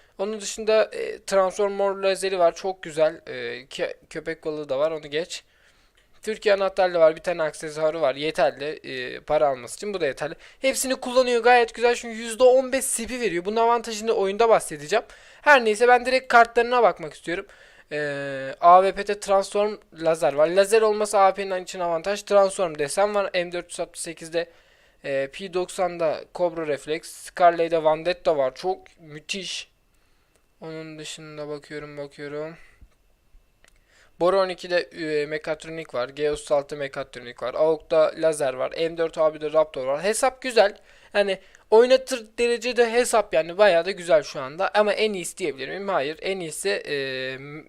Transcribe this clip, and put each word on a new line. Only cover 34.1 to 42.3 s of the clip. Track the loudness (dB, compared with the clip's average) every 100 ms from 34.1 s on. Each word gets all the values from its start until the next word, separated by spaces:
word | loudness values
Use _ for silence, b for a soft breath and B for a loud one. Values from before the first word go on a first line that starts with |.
| -2
Bora | 0 2
on | 0
ikide, | -4 -4 -2
e, | -2 -8 -4 -4 -4
mekatronik | -6 -8 -10 -10 -14 -8
var. | -6 -6
G | -4 -4
otuz | -2 -2
altı | -2 -2 -8
mekatronik | -10 -10 -12 -14 -16 -10
var. | -6
avuk'ta | 0 2 2 0 2 2 2
lazer | -2 0 -2
var. | -2 -6 -4
M | -4 -2
dört | -4 0
A | 0
birde | 0 0
Raptor | 2 2 0 -4
var. | -2
Hesap | -2 0 -2 -2
güzel. | 0 4 4 2 b b b
Yani | 0 0 -2 b b _
oynatır | 6 8 4 2 -8 -8